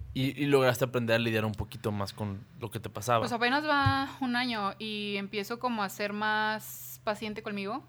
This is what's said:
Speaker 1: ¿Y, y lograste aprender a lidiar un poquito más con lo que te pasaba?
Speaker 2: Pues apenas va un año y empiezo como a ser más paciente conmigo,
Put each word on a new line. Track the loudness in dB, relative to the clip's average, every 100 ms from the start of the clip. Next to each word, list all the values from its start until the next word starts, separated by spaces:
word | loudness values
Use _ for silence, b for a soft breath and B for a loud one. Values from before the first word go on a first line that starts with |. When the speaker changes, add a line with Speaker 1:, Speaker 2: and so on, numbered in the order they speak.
| -6
Speaker 1:
¿Y, | -2 0 0
y | 4
lograste | 6 6 4
aprender | 2 2 4
a | 4
lidiar | 4 2
un | 2
poquito | -2 -6 -4 -4
más | -2 -4
con | -4 -6 -6 -10 -12
lo | -8
que | -8
te | -8
pasaba? | -6 2 2
Speaker 2:
Pues | 4
apenas | 0 2 2
va | 2 4 4 2 0 -4
un | -2
año | 0 0 0 -2 -4
y | -6 -4 -2 -4
empiezo | -2 -4 -4 -4
como | -2 -2
a | -2
ser | -2 -4
más | 0 0 2 0 -2 -6 -14 -14 -6
paciente | -4 -2 -4 -6
conmigo, | -6 -4 -4 -6